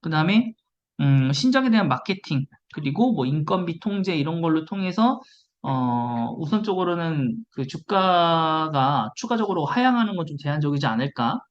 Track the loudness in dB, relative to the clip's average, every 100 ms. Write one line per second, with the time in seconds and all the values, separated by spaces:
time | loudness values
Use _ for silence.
0 | 0 0 4 4 2 -6 _ _ _ 0
1 | 4 4 4 2 2 2 4 2 2 -2
2 | -2 -6 -2 -4 -4 _ _ -6 -6 0
3 | 0 2 0 -2 0 -2 -2 -6 -4 -2
4 | -2 -2 -2 -2 0 0 -2 -4 -4 2
5 | 2 0 -8 _ _ _ -4 -2 0 -2
6 | -2 -4 -4 -6 -4 -2 -2 -2 -2 -2
7 | -2 -2 -2 -4 -10 -10 -8 -8 -2 2
8 | 4 4 4 2 2 0 0 0 2 2
9 | -2 -8 -4 -2 0 -2 -2 2 2 2
10 | 0 -2 -6 -6 -4 -2 0 0 0 0
11 | -4 -2 -2 -2 -10